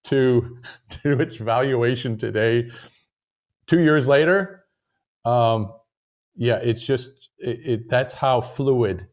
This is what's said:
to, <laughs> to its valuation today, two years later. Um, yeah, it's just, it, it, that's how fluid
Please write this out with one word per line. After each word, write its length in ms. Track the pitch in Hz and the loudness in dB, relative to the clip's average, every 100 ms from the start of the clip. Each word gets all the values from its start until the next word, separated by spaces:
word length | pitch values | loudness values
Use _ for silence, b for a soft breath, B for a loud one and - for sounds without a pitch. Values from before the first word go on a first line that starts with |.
to, 540 | - 135 131 123 120 - B B | -2 2 4 2 0 -8 B B
<laughs> 120 | - | -20
to 280 | - 147 135 | -8 -2 0
its 180 | 160 - | -2 -4
valuation 840 | 113 113 135 123 120 123 127 110 | -2 0 2 0 0 0 -4 -6
today, 520 | 110 107 113 120 120 B B B B _ _ _ _ _ - | -4 0 2 2 -2 B B B B _ _ _ _ _ 0
two 140 | 170 | 4
years 280 | 156 151 131 | 4 4 4
later. 560 | 143 160 190 185 - _ _ _ _ _ _ | 4 4 2 0 -10 _ _ _ _ _ _
Um, 480 | 120 120 117 113 98 - _ _ _ _ _ | -2 2 2 0 -4 -10 _ _ _ _ _
yeah, 220 | - 120 107 | -6 -2 0
it's 300 | 120 107 - | -2 -4 -2
just, 220 | 135 - _ _ _ | -4 -4 _ _ _
it, 220 | 131 113 | -10 -8
it, 240 | 156 113 - | -4 -6 -2
that's 260 | 127 131 | -2 -2
how 260 | - 135 127 | -4 0 0
fluid 640 | - - 135 127 107 87 - | -2 -4 0 0 0 -4 -10